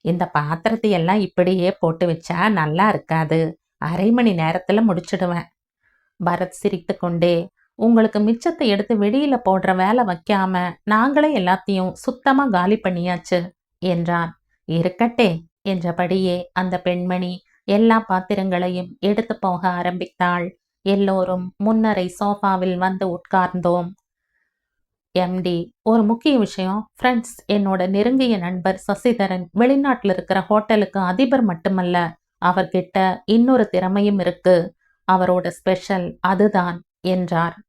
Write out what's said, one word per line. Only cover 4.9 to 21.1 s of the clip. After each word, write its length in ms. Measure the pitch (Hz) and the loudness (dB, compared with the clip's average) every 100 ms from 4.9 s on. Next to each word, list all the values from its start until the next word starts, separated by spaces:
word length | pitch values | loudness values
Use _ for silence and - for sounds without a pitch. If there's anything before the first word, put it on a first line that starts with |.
| 180 175 180 180 175 - _ _ _ _ _ _ _ | 0 -2 -4 -2 -4 -8 _ _ _ _ _ _ _
பரத் 260 | 175 175 180 | -2 -2 -4
சிரித்துக்கொண்டே, 1000 | - 202 185 - 190 175 170 175 170 185 _ _ | -4 -4 -4 -6 -6 -4 0 2 2 -2 _ _
"உங்களுக்கு 440 | - 226 233 220 214 | -2 2 4 4 2
மிச்சத்தை 380 | 208 233 349 330 | 0 0 -2 -2
எடுத்து 400 | 262 202 202 226 | 0 0 0 0
வெளியில 420 | 202 254 285 254 247 | 2 0 0 0 2
போடுற 260 | 190 185 185 | 0 2 0
வேலை 280 | 185 240 | 2 2
வைக்காம 680 | 220 175 - 202 190 185 180 170 | 0 -4 -2 0 0 -2 -4 -8
நாங்களே 520 | - 214 240 285 302 269 | -2 0 2 2 2 0
எல்லாத்தையும் 540 | 180 190 - 190 185 | 0 -2 0 -2 -2
சுத்தமா 540 | - - 254 - 269 277 | -4 -8 -4 0 2 2
காலி 340 | 185 180 220 190 | 0 2 0 0
பண்ணியாச்சு" 600 | 180 175 180 - 180 175 _ _ _ | -2 -4 -4 -2 -4 -4 _ _ _
என்றான். 600 | 180 170 170 170 170 - _ _ - | -4 -2 0 -2 -4 -8 _ _ -6
"இருக்கட்டே" 720 | 165 175 180 240 233 226 165 - _ | -2 -2 0 -2 2 0 0 -10 _
என்றபடியே 880 | - 185 170 170 180 190 185 180 180 | -6 -4 -4 -2 -2 0 0 -2 -6
அந்த 280 | - 185 175 | -4 -4 -4
பெண்மணி 640 | 180 180 180 180 180 180 _ _ | -2 -2 -2 -2 -4 -8 _ _
எல்லா 360 | - 202 226 220 | -2 2 4 4
பாத்திரங்களையும் 960 | 220 185 185 202 190 180 180 180 180 - | 2 -4 -2 -4 -2 -2 -2 -4 -8 -4
எடுத்து 400 | 196 208 226 214 | -2 -2 -2 -4
போக 300 | 190 175 185 | -4 -2 -4
ஆரம்பித்தாள். 920 | 180 180 180 180 _ 180 175 175 - _ _ | -2 -4 -4 -8 _ -2 -2 -4 -10 _ _
எல்லோரும் 720 | 196 196 196 | -2 0 2